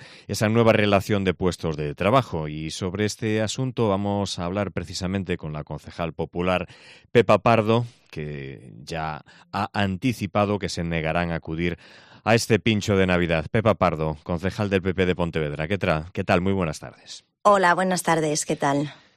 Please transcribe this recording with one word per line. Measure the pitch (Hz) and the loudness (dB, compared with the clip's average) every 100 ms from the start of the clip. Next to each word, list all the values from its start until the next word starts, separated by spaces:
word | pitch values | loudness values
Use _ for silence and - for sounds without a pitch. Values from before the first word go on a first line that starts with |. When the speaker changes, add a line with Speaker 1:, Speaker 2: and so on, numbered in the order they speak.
| - - - | -12 -20 -10
Speaker 1:
esa | 104 107 | -2 2
nueva | 113 113 | 4 4
relación | 107 104 98 - 104 | 4 4 2 2 0
de | 95 | 0
puestos | 85 92 85 85 76 | 0 -2 -2 -4 -4
de | 76 | -6
trabajo. | 69 90 131 123 85 78 | -2 2 2 0 -6 -6
Y | 76 78 | -6 -8
sobre | - 95 95 | -6 -6 -2
este | 104 - 110 107 | -4 -2 -4 -2
asunto | 107 - 131 120 113 | -2 -4 -6 -2 0
vamos | 98 101 101 98 - | 0 0 -2 -4 -4
a | 87 | -4
hablar | 98 95 | -2 -4
precisamente | 82 85 90 90 98 90 87 | -6 -8 -6 -4 -4 -2 -6
con | 78 | -6
la | 76 | -10
concejal | 76 76 - - 85 | -10 -12 -12 -6 -6
popular | - 82 87 90 90 87 - - - _ | -4 -6 -2 0 0 -4 -16 -20 -20 _
Pepa | 120 101 107 | 2 6 4
Pardo, | 123 113 107 113 120 - _ | 6 4 4 2 0 -10 _
que | - 76 73 67 58 62 55 | -10 -10 -10 -12 -14 -18 -20
ya | 71 80 78 76 - - _ | -10 -6 -6 -8 -14 -20 _
ha | 95 101 | -6 -4
anticipado | 107 98 92 131 117 101 104 101 104 | -2 -2 -2 -4 -4 -4 0 0 0
que | 90 | -4
se | - | -4
negarán | 85 82 78 82 85 | -4 -2 0 0 -2
a | |
acudir | 82 - 80 87 85 - - - - | -4 -6 -4 -2 -4 -12 -20 -20 -8
a | - | 2
este | 113 - 107 | 2 4 2
pincho | 117 107 104 98 | 2 0 2 2
de | 92 | 4
Navidad. | 90 85 82 78 | 2 2 0 0
Pepa | 113 107 | 0 2
Pardo, | 95 92 78 78 76 | 4 2 2 -2 -4
concejal | - 87 92 - 101 | -4 -4 -2 -2 0
del | 95 | 0
P | 90 | 0
P | 90 90 | 0 0
de | |
Pontevedra. | 87 85 80 73 73 78 | 2 0 -2 -4 -4 -4
¿Qué | 98 | -2
tra-, | 98 78 82 | 0 0 -2
qué | - | -8
tal? | 92 92 | 2 2
Muy | 92 | 2
buenas | 98 85 73 | 0 -2 -4
tardes. | 64 - - - _ _ | -12 -18 -20 -20 _ _
Speaker 2:
Hola, | 208 202 180 | 4 4 4
buenas | 170 185 180 | 4 2 0
tardes. | - 165 156 151 | 0 0 0 -2
¿Qué | - 156 | -2 -2
tal? | 143 139 147 - _ | 0 0 -2 -8 _